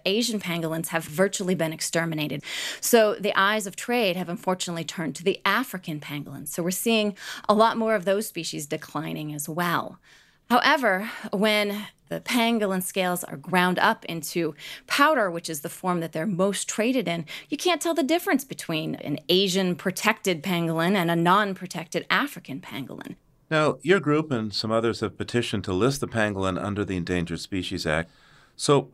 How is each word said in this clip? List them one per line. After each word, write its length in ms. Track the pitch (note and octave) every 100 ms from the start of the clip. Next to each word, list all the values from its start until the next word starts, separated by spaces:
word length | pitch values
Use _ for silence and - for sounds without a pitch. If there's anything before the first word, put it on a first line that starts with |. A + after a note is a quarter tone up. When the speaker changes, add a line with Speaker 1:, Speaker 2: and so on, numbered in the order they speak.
| -
Speaker 1:
Asian 320 | G#3 A#3+ G#3+
pangolins 500 | F3+ E3+ E3 D#3+ E3+
have 160 | E3
virtually 520 | E3 D3+ G3 - F3+ F3+
been 160 | D#3+
exterminated. 720 | D#3+ - E3+ E3 D#3 D3 D3+ - - - -
So 360 | - A#3 G#3+ -
the 200 | G3 -
eyes 300 | G3 A3 F#3+
of 80 |
trade 400 | - - B3 G#3
have 140 | F3 E3+
unfortunately 560 | E3+ - F#3 - E3+
turned 320 | D#3+ - E3 C#3+
to 80 |
the 160 | E3+ -
African 540 | - G#3 C4 F3+ F3+ D3+
pangolin. 480 | D3 D3 C#3+ C3+ D3+
So 160 | -
we're 80 | E3+
seeing 460 | F#3 A#3 A3+ G#3 G3+ - - -
a 60 |
lot 220 | G#3 A3+ A3+
more 200 | A3 A3
of 80 |
those 240 | F3 G3 G#3+
species 380 | - D#3+ D#3+ D3
declining 680 | D#3 - D3+ D#3+ E3 D3+
as 140 | D3+ D#3
well. 500 | D#3+ F3 D#3 - - _ - _ _ -
However, 640 | A#3+ - D4+ B3 F#3 A3 - A3
when 540 | G3 G#3+ G#3 G#3 G3+ G#3 - _
the 120 | E3+
pangolin 640 | - A#3+ A#3 A#3 G3+ F#3+
scales 400 | F#3 - F3+ F3
are 120 | - C#3+
ground 440 | C#3 F3+ F3+ F3+
up 240 | G3+ A3
into 500 | - E3+ C#3+ F3+ E3 D3+ - - -
powder, 420 | - C#4+ D#4 G3
which 220 | E3+ E3+
is 120 | D#3
the 60 | F3
form 300 | - F#3 F3
that 140 | D#3+
they're 120 | D#3+
most 440 | D#3+ F3 G3 F#3+ -
traded 400 | - A3+ C4 F3
in, 180 | E3+ D3+ - -
you 80 | D4+
can't 260 | F4+ E4
tell 120 | E4+
the 100 | D#4+
difference 400 | C4 E4+ G4 D#4
between 500 | - - - D#3+ D#3
an 240 | D#3+ - D3 -
Asian 460 | F#3 G3 F3+ F#3
protected 720 | F3 F#3+ F3 G#3+ - - E3+
pangolin 500 | F#3 F3 E3 D#3+ E3
and 160 | G3+ E3+
a 60 | E3+
non-protected 920 | E3+ F#3+ G3+ F#3+ F3+ E3 E3 F3 -
African 520 | F#3 C#4 - - -
pangolin. 560 | - - C3 - - - _ _ _
Speaker 2:
Now, 300 | D#3 D3+ -
your 200 | C#3+ F#3+
group 320 | D3 D3 D#3
and 200 | B2 G#2+
some 200 | G2+ A2
others 260 | A2+ A2+ G#2
have 160 | G#2 -
petitioned 460 | G#2 A#2+ A#2 G#2+
to 80 | F#2+
list 280 | F#2 A#2+ C#3
the 80 | A2+
pangolin 520 | A#2 G#2+ F#2+ F#2+ F#2
under 240 | F2+ G2+
the 120 | F#2+ F#2
Endangered 420 | E2+ F2+ E2+ E2
Species 480 | - G2 F2 F2+ D#2+
Act. 240 | D#2 E2 _ _ - _ -
So 320 | - C#3+ C#3+